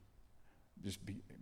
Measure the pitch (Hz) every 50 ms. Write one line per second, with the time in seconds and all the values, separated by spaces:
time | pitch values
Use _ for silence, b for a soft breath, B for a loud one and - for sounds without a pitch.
0 | - - - - - - - b b b b b b b - - - 101 95 -
1 | - 101 98 - - - - 58